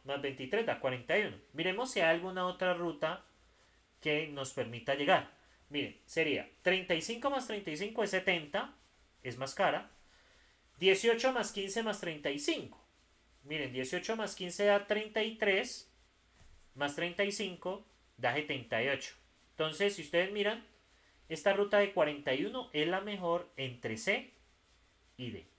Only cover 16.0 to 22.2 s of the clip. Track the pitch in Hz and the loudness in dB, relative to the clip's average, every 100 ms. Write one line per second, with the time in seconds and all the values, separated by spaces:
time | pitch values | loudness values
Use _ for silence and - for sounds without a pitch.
16 | _ _ _ _ - - - 135 143 147 | _ _ _ _ -20 -20 -20 -4 -2 0
17 | 170 175 202 202 196 175 180 202 - _ | -2 0 0 0 -4 -4 -6 -6 -10 _
18 | _ - 120 135 151 139 113 113 131 135 | _ -4 0 0 -2 -6 -2 0 0 0
19 | - - _ _ _ - 156 156 202 202 | -4 -14 _ _ _ -4 -2 2 0 0
20 | 147 170 185 208 202 226 - _ _ _ | 0 2 2 2 0 -2 -8 _ _ _
21 | _ _ - 160 202 196 202 208 202 180 | _ _ -10 0 4 4 4 4 4 4
22 | 151 147 | 2 2